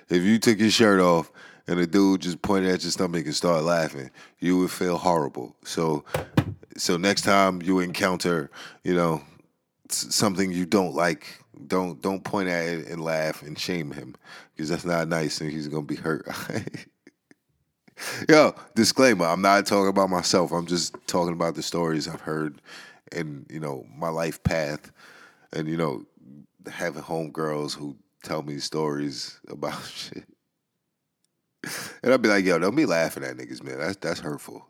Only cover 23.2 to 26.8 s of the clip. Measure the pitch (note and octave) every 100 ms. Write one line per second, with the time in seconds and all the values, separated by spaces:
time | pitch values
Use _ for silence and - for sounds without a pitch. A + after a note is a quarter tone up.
23.2 | D#2+ C#2+ - D#2+ D2+ C2+ - C#2 E2 D#2+
24.2 | E2 - - E2 D2 D2+ - _ - -
25.2 | - _ _ - D#2 E2 D#2+ A#1 - _
26.2 | C2 C#2+ - _ - -